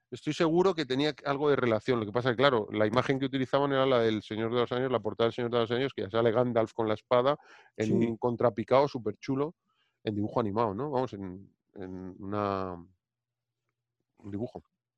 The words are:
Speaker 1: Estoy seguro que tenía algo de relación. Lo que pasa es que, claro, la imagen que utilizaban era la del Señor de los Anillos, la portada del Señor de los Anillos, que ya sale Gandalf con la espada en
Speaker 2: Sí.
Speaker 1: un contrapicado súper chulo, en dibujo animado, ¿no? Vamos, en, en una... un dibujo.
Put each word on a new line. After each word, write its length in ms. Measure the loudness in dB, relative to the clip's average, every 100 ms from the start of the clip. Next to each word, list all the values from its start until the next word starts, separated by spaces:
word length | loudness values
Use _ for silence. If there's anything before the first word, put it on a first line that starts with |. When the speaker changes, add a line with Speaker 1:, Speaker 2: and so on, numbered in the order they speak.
| _
Speaker 1:
Estoy 240 | -10 -6
seguro 420 | 0 2 4 4 2
que 100 | -2
tenía 300 | 0 0 -2
algo 260 | -4 0 2
de 60 | 2
relación. 460 | 2 2 2 0
Lo 40 | 0
que 60 |
pasa 200 | -2 0
es 20 |
que, 80 | 2
claro, 260 | 4 4 0
la 160 | 0 2
imagen 320 | 2 2 0
que 100 | -2
utilizaban 440 | -2 0 0 2
era 140 | 2 4
la 140 | 4
del 220 | 2 0
Señor 320 | -4 -4 -2
de 60 | 0
los 120 | 0
Anillos, 180 | -2 0
la 80 | 0
portada 280 | -2 0 0
del 60 |
Señor 180 | 0 0
de 80 | 0
los 120 | 0
Anillos, 220 | 0 -2 -4
que 60 |
ya 80 | -2
sale 240 | 2 4
Gandalf 400 | 4 2 2 0
con 120 | 0 -2
la 60 | -2
espada 420 | 2 2 2 0 -6 -20 -16 -4
en 80 | 0
Speaker 2:
Sí. 80 |
Speaker 1:
un 240 | 2 0 0
contrapicado 720 | -4 0 0 -2 2 2 2
súper 260 | -2 -8 -8
chulo, 360 | -6 -4 -4 -8 _ _ _ _
en 120 | -6 -4
dibujo 260 | -2 -2
animado, 320 | -2 -2 -2
¿no? 180 | -2 -4
Vamos, 220 | -4 -4
en, 360 | -6 -10 -12 -18 _ _ -14
en 380 | -12 -10 -12 -12
una... 540 | -8 -4 -2 -2 -6 -10 -14 _ _ _ _ _ _ _ _ _ _ _ _ _
un 140 | -12
dibujo. 300 | -8 -8 -12 -20 _ _